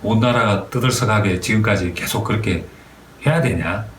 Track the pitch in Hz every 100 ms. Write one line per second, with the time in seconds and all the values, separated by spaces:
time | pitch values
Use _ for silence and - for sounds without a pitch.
0 | 104 110 123 120 110 101 - 123 123 -
1 | 110 107 98 90 - 107 107 101 90 -
2 | - 101 - 107 104 85 - - - -
3 | - - 143 165 127 92 82 95 110